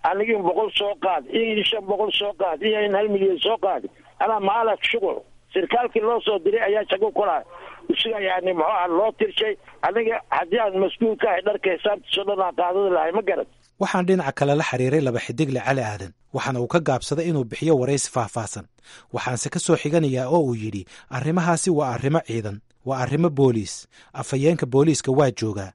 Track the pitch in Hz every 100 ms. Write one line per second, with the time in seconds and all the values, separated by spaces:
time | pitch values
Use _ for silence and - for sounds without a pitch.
0 | 165 190 220 214 175 180 220 - 202 202
1 | 190 170 127 226 226 214 190 220 196 202
2 | 214 - 202 208 190 151 214 214 208 196
3 | 214 202 196 175 196 226 190 151 - _
4 | - _ 190 220 196 220 226 196 - 226
5 | 196 - - - _ 185 175 233 247 226
6 | 214 233 214 202 170 220 196 214 196 190
7 | 214 - 202 151 - - - - - -
8 | 226 214 190 185 180 175 156 190 180 170
9 | 220 - 214 - 214 202 - - 156 208
10 | 226 226 - 139 170 214 214 190 196 -
11 | 226 214 220 180 196 202 190 165 214 202
12 | - 190 196 202 185 170 175 185 196 175
13 | 156 190 202 165 117 _ _ _ 190 190
14 | 180 190 139 - 143 143 156 123 127 151
15 | 135 117 - 120 151 131 123 135 110 101
16 | 92 - _ 135 135 123 120 170 147 127
17 | - 147 170 156 117 110 151 147 123 139
18 | - - 107 - 107 - - _ - -
19 | - 117 - 123 - 175 - 160 147 165
20 | 151 127 127 170 143 117 110 107 90 -
21 | - 131 139 180 170 165 - 151 135 117
22 | 139 160 - 113 107 101 _ _ 127 131
23 | 123 147 170 139 135 117 98 - - -
24 | - - 127 135 147 170 131 135 156 139
25 | - 131 139 - 110 101 95